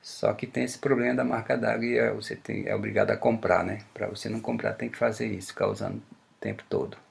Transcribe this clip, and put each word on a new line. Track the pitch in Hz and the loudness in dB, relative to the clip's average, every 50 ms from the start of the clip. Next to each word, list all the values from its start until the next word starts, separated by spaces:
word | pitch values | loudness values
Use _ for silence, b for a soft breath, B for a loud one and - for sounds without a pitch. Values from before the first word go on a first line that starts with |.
só | _ - - - - 107 110 | _ -14 -8 0 0 0 2
que | - - 123 | 0 -4 -4
tem | - 127 123 | -2 -2 -2
esse | 123 - - | -2 -4 -2
problema | - 135 135 120 120 123 127 | 2 2 2 4 4 2 2
da | 127 123 | 2 2
marca | 123 123 117 110 - 127 | 2 0 0 0 0 0
d'água | 123 117 113 113 113 117 | 2 2 2 2 2 2
e | 120 120 120 | 2 4 4
é, | 117 113 | 4 4
você | 104 107 107 - 117 | 2 -2 -4 -8 -8
tem, | 110 - - 110 107 - - | -8 -6 -6 -4 -4 -2 0
é | 104 | 0
obrigado | 104 101 107 104 104 104 101 | 0 0 0 2 2 4 4
a | 110 107 | 2 2
comprar, | - 120 113 113 - 95 90 90 90 | 4 2 2 4 4 4 4 4 4
né? | 92 101 107 107 - - | 0 -2 -6 -8 -14 -8
Pra | - 104 101 | -6 -4 -4
você | - 104 - 113 | -4 -6 -6 -4
não | 110 113 | -4 -4
comprar | 110 - 120 117 113 110 - | -4 -4 -4 0 0 -2 -2
tem | - 117 120 | -2 -6 -6
que | - - | -2 0
fazer | 123 117 110 - 117 110 | 0 0 2 0 -2 -4
isso, | 104 95 98 - | -4 -4 -6 -10
ficar | - - 98 98 | -2 0 0 0
usando | 101 104 107 98 98 113 | 0 0 -4 -4 -4 -6
o | 110 _ - _ _ _ _ _ | -10 _ -20 _ _ _ _ _
tempo | - 107 107 110 - - | -6 -6 -6 -6 -6 -2
todo | - - - - - - - _ | -2 -2 -2 -2 -6 -12 -20 _